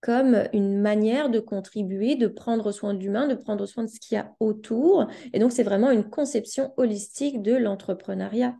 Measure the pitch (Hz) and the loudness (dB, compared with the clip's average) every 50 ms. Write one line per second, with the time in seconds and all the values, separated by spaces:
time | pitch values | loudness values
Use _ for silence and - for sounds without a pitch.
0 | - - 233 247 269 262 240 208 - - - 214 196 196 196 202 202 208 208 214 | 0 0 2 2 4 4 4 4 2 2 0 0 0 2 2 2 2 2 2 2
1 | 214 220 233 277 302 277 226 226 214 - 208 196 190 - _ 214 208 185 190 196 | 2 2 2 2 0 0 0 0 -2 -2 -6 -8 -8 -8 _ -6 -6 -4 -4 -2
2 | 208 240 302 269 233 202 - - - - 233 226 208 208 202 - - 208 202 190 | 0 0 2 2 0 0 0 -4 -4 -2 -2 0 -2 -4 -6 -4 -4 -4 -4 -4
3 | 190 196 202 220 277 302 262 - - - 214 202 202 202 - - 226 220 - - | -4 -4 -2 0 0 0 -2 -4 -4 -6 -4 -4 -4 -6 -6 -6 -8 -8 -8 -14
4 | - - 233 208 - - - _ 226 220 214 214 - - 233 226 277 339 403 349 | -8 -4 -4 -4 -4 -6 -6 _ -2 -2 -2 -2 -4 -4 -2 2 4 6 6 6
5 | 226 - - - - - - - 214 254 247 - 240 202 202 196 226 277 262 220 | 4 0 -4 -14 -14 -4 0 2 2 2 4 2 0 2 4 4 4 4 4 4
6 | 202 208 - - 294 277 - 233 220 - - - 269 269 - - 262 233 208 202 | 2 -2 -2 -4 -4 -2 -2 -4 -4 -4 -4 -4 -4 -4 0 0 0 0 0 -4
7 | 208 - - - 277 285 277 240 196 208 240 262 240 214 196 190 - - 190 180 | -8 -12 -8 -4 -4 -4 -4 -2 0 2 2 2 2 0 -2 -4 -4 -6 -6 -6
8 | - - 196 190 190 196 208 226 247 247 247 | -6 -8 -6 -6 -6 -4 -2 0 0 -2 -2